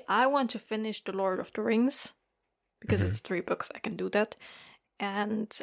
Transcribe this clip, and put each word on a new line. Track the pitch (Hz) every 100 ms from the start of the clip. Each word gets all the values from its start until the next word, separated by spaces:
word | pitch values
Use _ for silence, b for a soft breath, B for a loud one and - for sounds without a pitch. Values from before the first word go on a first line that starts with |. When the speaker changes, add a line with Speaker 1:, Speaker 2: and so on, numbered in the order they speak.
| -
Speaker 1:
I | 202 262
want | 285 240
to | 220
finish | - 220 220 208
The | -
Lord | 190 190 185
of | -
the | -
Rings, | 220 226 254 - - - _ _ _ _ _ _
because | - 98
Speaker 2:
Mm-hmm. | 92
Speaker 1:
it's | 107
three | - 175
books, | - - -
I | -
can | - 175
do | 185
that. | 202 214 - B B B B _ -
And | 202 196 208 220 214 -